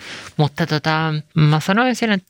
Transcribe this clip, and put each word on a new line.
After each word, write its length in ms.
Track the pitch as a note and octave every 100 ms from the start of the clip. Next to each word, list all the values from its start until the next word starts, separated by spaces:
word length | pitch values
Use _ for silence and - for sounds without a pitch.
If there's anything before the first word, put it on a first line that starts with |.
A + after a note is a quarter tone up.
| - - - -
Mutta 300 | D3 - E3
tota, 480 | D3+ D#3+ D#3 D#3+ D#3 -
mä 260 | D#3+ D3+ D3+
sanoisin, 520 | E3+ G#3 B3+ A#3 A3+
että 140 | G3